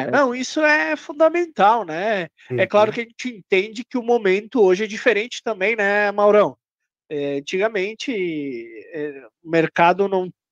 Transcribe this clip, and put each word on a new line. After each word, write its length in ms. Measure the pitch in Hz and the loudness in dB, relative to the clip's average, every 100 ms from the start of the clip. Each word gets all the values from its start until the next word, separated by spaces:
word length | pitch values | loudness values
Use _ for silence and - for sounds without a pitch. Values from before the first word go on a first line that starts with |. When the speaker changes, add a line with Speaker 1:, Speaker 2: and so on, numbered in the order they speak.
Speaker 1:
É. 80 | 254 | 2
Speaker 2:
não, 240 | 254 262 | 0 0
isso 260 | 247 254 311 | -2 -6 0
é 340 | 302 302 311 302 | 2 2 0 -6
fundamental, 880 | - 294 320 339 339 - 202 233 | -6 0 2 2 -4 2 4 4
né? 440 | 180 160 208 202 165 _ - | 0 -4 -4 -4 -6 _ -6
É 120 | 127 | -2
Speaker 3:
Uhum. 60 | 185 | 2
Speaker 2:
claro 240 | 208 214 | 2 2
que 80 | 240 | 0
a 40 | |
gente 240 | 233 - 247 | -8 -10 -12
entende 560 | 214 - 190 214 220 | -12 -2 0 0 -6
que 140 | - 254 | -8 -6
o 40 | |
momento 600 | 226 240 202 196 220 247 | 0 0 2 0 0 2
hoje 220 | 190 185 | 4 4
é 20 | 214 | 0
diferente 560 | 208 254 202 240 - | -2 0 0 -2 -6
também, 320 | - 185 196 226 | -6 -2 -2 0
né, 340 | 202 208 208 | 0 2 0
Maurão? 440 | 202 208 208 160 123 _ _ _ _ - | 2 4 6 4 -2 _ _ _ _ -10
É, 240 | 147 143 143 | -6 -4 -6
antigamente, 760 | 139 185 214 214 196 220 - 214 180 151 139 117 117 113 98 | -4 -2 -2 -2 -6 -6 -6 -4 -4 -4 -6 -8 -12 -18 -14
é, 340 | 151 147 139 123 _ | -10 -10 -12 -20 _
o 60 | 160 | -4
mercado 580 | 165 160 - 170 185 196 | 0 0 2 2 4 0
não, 240 | 190 185 - _ | -2 -4 -10 _